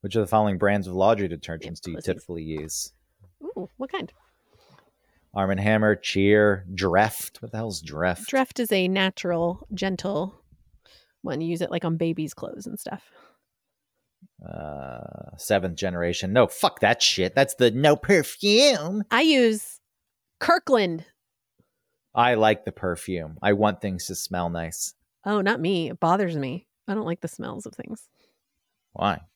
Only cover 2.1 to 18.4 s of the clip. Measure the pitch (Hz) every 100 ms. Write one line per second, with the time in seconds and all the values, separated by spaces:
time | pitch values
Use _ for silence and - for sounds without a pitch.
2.1 | 85 - 85 80 78 78 - - _ _
3.1 | _ _ _ 302 466 180 _ 262 381 -
4.1 | _ _ _ _ _ _ _ _ _ _
5.1 | _ _ 101 95 98 104 107 107 104 -
6.1 | 95 101 107 104 95 90 92 95 90 110
7.1 | - - - 117 110 113 85 80 73 90
8.1 | 87 - 269 262 - 233 196 185 190 190
9.1 | - 180 170 170 185 - 196 - 185 190
10.1 | 151 190 - _ _ _ _ _ _ _
11.1 | _ - 139 165 170 180 175 170 165 165
12.1 | 165 156 - - - 196 - - 196 _
13.1 | _ _ _ _ _ _ _ _ _ _
14.1 | _ 185 _ 82 78 76 71 67 60 -
15.1 | - - - - 98 90 82 95 87 87
16.1 | 87 92 113 117 - - - 104 120 -
17.1 | - 92 - 139 - 123 117 147 151 -
18.1 | 190 143 -